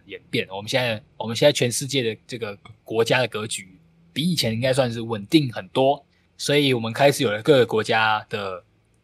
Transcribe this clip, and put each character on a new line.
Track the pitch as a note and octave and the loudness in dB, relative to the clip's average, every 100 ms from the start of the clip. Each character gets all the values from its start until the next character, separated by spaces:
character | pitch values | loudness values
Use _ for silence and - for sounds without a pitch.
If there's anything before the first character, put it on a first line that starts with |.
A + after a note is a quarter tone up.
| - | -18
演 | F#2 - | -18 -6
变， | A#2+ F2+ | -6 -4
我 | F#2+ | -8
们 | G#2 | -4
现 | C3 | -2
在， | B2 A2 - - | -2 -4 -8 -10
我 | A2 | -8
们 | |
现 | A2+ | 2
在 | D3 | 2
全 | C#3 B2 | 4 0
世 | A2 C3+ | -2 -4
界 | C3+ | -4
的 | A#2 G#2+ | -2 -4
这 | - A#2+ | -10 -12
个 | A2 G2+ - - | -10 -12 -18 -20
国 | - A2 | -6 -2
家 | A2+ B2+ | 2 2
的 | A#2+ | 0
格 | G#2 | -4
局 | A2 - - - _ _ _ | -8 -10 -12 -20 _ _ _
比 | - | -4
以 | F3 D#3+ | -2 0
前 | A#2+ | -2
应 | A2 | -2
该 | C3 | 0
算 | C3 B2 | 2 0
是 | A#2 | -2
稳 | A2+ A2+ G2+ | -6 -8 2
定 | E3 C3+ | 2 2
很 | A2 F#2+ | -4 -6
多， | - C3+ - - _ _ - | 0 2 0 -6 _ _ -10
所 | - D3 | -2 2
以 | C#3+ | 2
我 | B2 | 0
们 | A2+ | -2
开 | A2+ C#3 | 2 4
始 | C#3 | 4
有 | B2 | 0
了 | G#2 | 0
各 | G#2+ C#3 | 4 6
个 | A#2 | 4
国 | A2 | 2
家 | G#2+ A2+ A2 G#2+ G#2 | 0 2 2 0 -4
的 | G#2+ G2 F2+ - _ _ _ | -8 -8 -10 -14 _ _ _